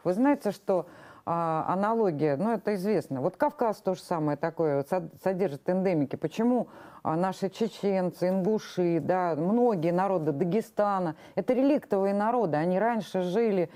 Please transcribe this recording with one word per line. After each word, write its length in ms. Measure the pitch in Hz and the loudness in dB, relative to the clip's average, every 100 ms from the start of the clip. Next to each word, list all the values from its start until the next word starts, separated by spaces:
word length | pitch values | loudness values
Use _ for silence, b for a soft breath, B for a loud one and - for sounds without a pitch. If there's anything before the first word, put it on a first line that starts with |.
| 170 | -2
Вы 80 | |
знаете, 380 | 185 269 285 208 | 2 2 2 -2
что, 360 | - - 185 B B B B | -4 -2 -2 B B B B
а, 420 | - 170 165 160 - | -4 -2 0 0 0
аналогия, 680 | 185 202 226 202 143 151 139 | 0 0 2 0 2 0 2
ну, 160 | 214 | 0
это 220 | 220 - 208 | -2 -2 -2
известно. 460 | 196 190 - 131 | 0 0 -2 -2
Вот 160 | 160 - | -2 0
Кавказ 400 | 294 - 233 196 | 0 0 -2 -2
то 160 | 190 | -4
же 80 | 185 | -4
самое 360 | - 170 151 147 | -4 -2 0 -2
такое, 400 | 165 165 160 139 | -2 0 0 0
вот 120 | 135 | 0
сод-, 220 | 185 165 - | -4 -4 -4
содержит 460 | 185 185 185 139 - | -2 0 -2 -2 -2
эндемики. 460 | 185 190 165 135 - | 0 2 2 0 -2
Почему, 520 | 156 - 240 247 - B B B | -4 0 0 0 -2 B B B
а, 120 | - 160 | -4 0
наши 340 | 190 185 196 | -2 -2 -6
чеченцы, 800 | - 226 - 202 190 180 180 180 | -2 -4 -2 -2 0 -2 -2 0
ингуши, 720 | 190 180 214 - - 175 165 | 0 0 0 -2 -2 0 2
да, 360 | - 185 180 147 | 0 0 0 0
многие 560 | 175 240 240 196 165 | 0 2 2 2 0
народы 400 | 175 196 185 156 | 2 2 0 0
Дагестана, 840 | 139 180 214 220 - 208 190 170 151 B - | 0 0 -2 -2 0 0 0 -2 -6 B -4
это 180 | 196 | 0
реликтовые 600 | 247 277 294 - 196 196 | 2 4 2 0 0 2
народы, 440 | 202 214 247 196 147 | 0 0 0 0 0
они 220 | 170 185 | 0 2
раньше 420 | 220 226 175 190 | 0 0 -4 -4
жили 480 | 180 190 226 196 160 | -2 0 2 2 -2